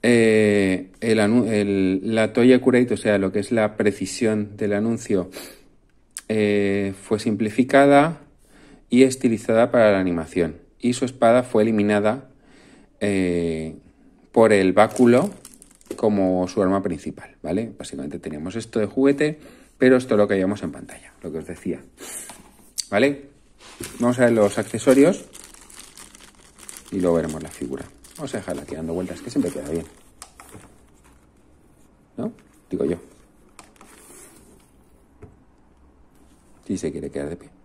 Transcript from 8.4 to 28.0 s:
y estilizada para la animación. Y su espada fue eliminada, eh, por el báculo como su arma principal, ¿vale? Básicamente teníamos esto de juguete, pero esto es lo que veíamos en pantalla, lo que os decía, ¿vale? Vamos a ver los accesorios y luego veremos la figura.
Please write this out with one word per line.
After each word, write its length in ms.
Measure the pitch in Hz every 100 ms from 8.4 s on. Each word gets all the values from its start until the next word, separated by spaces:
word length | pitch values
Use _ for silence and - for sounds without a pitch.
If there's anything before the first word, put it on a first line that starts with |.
| _ _ - - _
y 140 | 123
estilizada 680 | 131 127 127 110 107 113 120
para 220 | 123 107
la 80 | 98
animación. 580 | 92 85 80 92 85 - _ _
Y 140 | 120
su 120 | 123
espada 380 | 123 - 120 123
fue 200 | 120 110
eliminada, 680 | 110 110 101 104 104 131 - _ _ _ _ - _ _
eh, 760 | 104 98 90 87 85 80 80 95 _ _ _ _ _
por 200 | - 113
el 200 | 104 95
báculo 580 | 92 110 - 123 123 202 - - - _ _ _ -
como 500 | 107 104 92 92 92
su 160 | -
arma 200 | 92 98
principal, 540 | 98 80 - - - _
¿vale? 300 | 78 92 113 -
Básicamente 420 | - - - 82
teníamos 360 | - 76 82 107
esto 220 | 113 113
de 80 | 104
juguete, 520 | 131 139 139 151 156 - - _ _
pero 200 | 127 127
esto 180 | 127
es 40 | 104
lo 100 | 104
que 60 |
veíamos 280 | 98 95 104
en 100 | 82
pantalla, 400 | - - - - _
lo 100 | 82
que 60 | 80
os 80 | 78
decía, 360 | 87 98 82 - _ - - - - - _ - - -
¿vale? 380 | 101 139 143 - _ _ _ - - - -
Vamos 200 | 120 123
a 60 |
ver 80 | 120
los 240 | 113 101 107
accesorios 680 | 104 113 - 131 147 202 - - - - - - - - - - - _ - _ - - -
y 80 | 98
luego 160 | 90 85
veremos 260 | 78 78
la 80 | 80
figura. 340 | - 69 67 - -